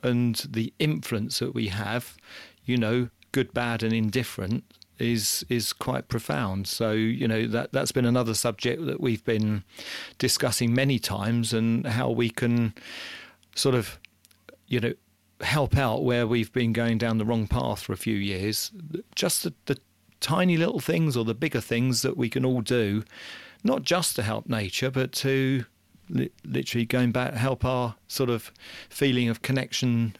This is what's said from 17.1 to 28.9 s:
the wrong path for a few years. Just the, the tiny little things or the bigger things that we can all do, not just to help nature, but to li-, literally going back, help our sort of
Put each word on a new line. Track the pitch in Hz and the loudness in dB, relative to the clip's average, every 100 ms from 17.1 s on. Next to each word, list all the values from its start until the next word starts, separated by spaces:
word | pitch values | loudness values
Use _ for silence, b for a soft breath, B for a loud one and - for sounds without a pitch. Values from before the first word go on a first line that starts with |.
| 110 | 2
the | |
wrong | 107 117 104 | 2 0 2
path | 123 123 104 | 0 0 -2
for | - | -4
a | 95 | -4
few | 113 104 | -2 0
years. | 101 92 101 107 - 196 151 165 - | -2 -2 -2 -2 -6 -10 -10 -10 -8
Just | - 180 - | -2 -2 0
the, | 175 - | -4 -6
the | - 139 _ _ _ - | -6 -6 _ _ _ -10
tiny | - 165 185 165 | -2 2 4 4
little | 170 - | 2 0
things | - 165 160 120 | 0 2 2 2
or | |
the | 113 | 0
bigger | 113 160 123 | 0 -2 -2
things | - 117 131 117 | 0 0 2 2
that | 131 131 | 0 0
we | 120 | 0
can | 131 | 2
all | 127 123 | 2 0
do, | 107 123 104 107 - B B B B B | 2 2 2 0 -2 B B B B B
not | 214 262 | 0 0
just | 131 175 165 - | 2 0 0 -2
to | |
help | 110 110 - | -2 -2 -2
nature, | 113 98 - 127 | -2 -2 -2 0
but | 131 127 | 0 -2
to | - 135 135 131 135 113 _ _ _ - | -2 0 2 2 0 -4 _ _ _ -4
li-, | 131 131 _ | -2 -2 _
literally | - - - 120 | -6 -4 -2 -2
going | 113 127 123 | 0 2 2
back, | 123 127 | 2 -2
help | 113 131 123 | 0 -2 0
our | 127 127 120 - - | 0 0 -2 -6 -10
sort | - 127 | -2 0
of | 113 - - B B B | 0 -4 -20 B B B